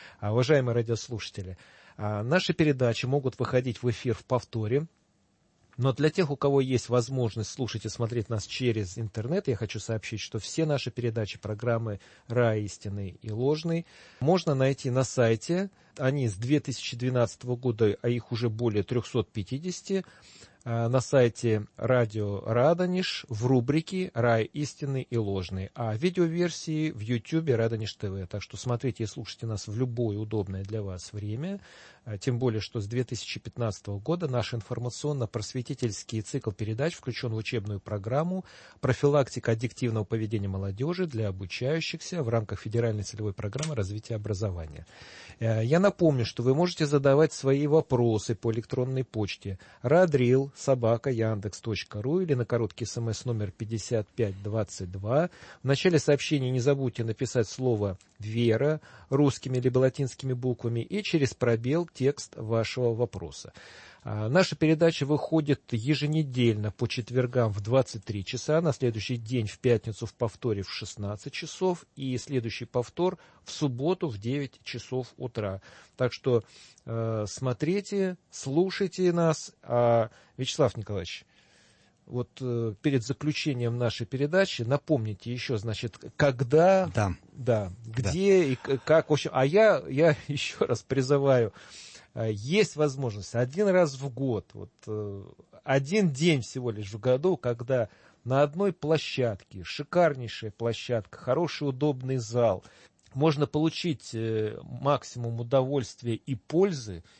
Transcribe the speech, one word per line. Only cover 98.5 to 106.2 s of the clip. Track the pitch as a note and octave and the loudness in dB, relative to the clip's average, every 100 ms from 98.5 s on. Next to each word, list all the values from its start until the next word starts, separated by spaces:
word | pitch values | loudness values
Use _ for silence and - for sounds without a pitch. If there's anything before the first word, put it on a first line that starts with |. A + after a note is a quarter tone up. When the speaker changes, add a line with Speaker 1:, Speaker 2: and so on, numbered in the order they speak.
| D#3+ G3+ | 2 -2
Speaker 1:
площадке, | - D3 D#3 - - A#2+ G2 - G2 | 0 0 0 0 -2 0 -2 -10 -14
шикарнейшая | E2 - D3 F3 E3 C3+ A#2 - A2 | -10 -10 -2 2 4 2 -6 -8 -10
площадка, | - A#2 A2+ - A#2 - - | -4 -4 -4 -2 -4 -4 -6
хороший | - C#3 E3+ - D3 | 0 0 0 -2 -4
удобный | B2+ D3 C3 B2+ C3 | 0 0 0 -2 -4
зал, | A2 A#2+ A#2 F#2 - - - _ _ | -2 2 4 2 -4 -20 -20 _ _
можно | C3 D#3 C#3+ C#3 | 0 2 2 0
получить, | D3+ D#3+ - F3+ C3 - | 0 0 0 -2 -4 -6
э, | A2+ A2+ A2 G#2+ A2 | -6 -2 -2 -2 -6
максимум | - B2 C3+ C#3+ - B2 A#2 A#2 | -12 -4 0 0 0 -8 -6 -6
удовольствия | A#2 C#3 C3 C#3+ - - A#2 | 2 2 2 0 -4 -6 -4
и | A2+ | -4